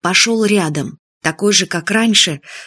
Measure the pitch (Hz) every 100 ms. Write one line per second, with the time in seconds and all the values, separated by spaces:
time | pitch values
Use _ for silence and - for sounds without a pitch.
0 | 175 185 233 226 208 208 160 147 131 -
1 | _ _ 156 156 202 180 185 170 165 220
2 | 226 202 185 143 - -